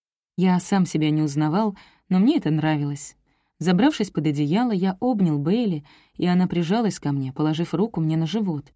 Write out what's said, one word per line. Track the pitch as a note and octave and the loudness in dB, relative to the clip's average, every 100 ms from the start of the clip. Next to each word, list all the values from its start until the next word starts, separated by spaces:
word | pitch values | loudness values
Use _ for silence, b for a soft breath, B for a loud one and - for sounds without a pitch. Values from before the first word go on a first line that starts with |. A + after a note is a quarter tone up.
| _ _ _ - | _ _ _ -2
Я | F#3 F3+ | 2 2
сам | - G3 | 0 0
себя | F3 D#3+ D3+ | 0 0 0
не | D#3 | 2
узнавал, | D3+ C#3+ D3+ F3+ A3 G3 B B - | 0 0 0 0 -2 -4 B B -2
но | F#3 | 2
мне | A3+ E4+ | 4 2
это | D3+ | 0
нравилось. | D#3 D#3 D3+ C#3+ C#3+ - - _ _ _ - | 0 0 0 -2 -6 -12 -20 _ _ _ -6
Забравшись | D#3+ F#3 C#4 D#4 G3 | 0 4 2 2 -4
под | - D3+ | -2 -2
одеяло, | D3 D3 G3 B3 | 0 0 0 0
я | F#3+ F#3+ F#3 | 0 -2 0
обнял | B3 A3 F3 D3 | -2 2 2 2
Бейли, | C#3+ A3+ A3 D#3 b b b - | 0 0 0 -4 b b b -4
и | F3+ | 0
она | F3+ F#3 | 2 2
прижалась | F3 E3 A3 A3 - | 0 0 0 0 -2
ко | D3 | -4
мне, | C#3 C3 | -2 -4
положив | C#3 D#3 D#3 E3+ | -2 -2 0 -2
руку | E3 A3+ E3+ | -2 -2 -2
мне | D#3 D#3+ | -2 0
на | D#3+ | -2
живот. | G#3+ G3 D3 - | -2 -4 -6 -10